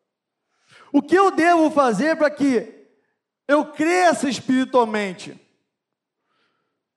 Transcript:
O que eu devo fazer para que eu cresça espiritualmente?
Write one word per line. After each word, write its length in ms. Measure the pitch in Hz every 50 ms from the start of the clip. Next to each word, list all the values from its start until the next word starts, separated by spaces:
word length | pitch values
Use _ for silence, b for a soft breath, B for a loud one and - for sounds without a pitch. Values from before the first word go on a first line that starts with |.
| _ _ _ _ _ _ _ _ _ _ b b b b b b b b
O 100 | b 285
que 140 | - 285 330
eu 160 | 381 392 381
devo 400 | 359 262 311 349 349 330 311 302
fazer 460 | - 285 269 247 220 180 269 311 320
para 120 | 302 302 285
que 580 | 294 - 277 277 254 214 - - - - _ _ _ _ _ _ _ _ _ _ _ _ _
eu 240 | - 285 302 294 294
cresça 580 | - - 311 330 359 370 359 339 302 - - 294
espiritualmente? 1080 | 220 - - - 262 254 262 254 262 254 233 220 214 214 208 190 175 - - - - - _ _ _ _ _ _ _ _ _ _ _ _ _ _ _ _ _ _ _ _ _ _ _ _ _ _ _ _ _ _ _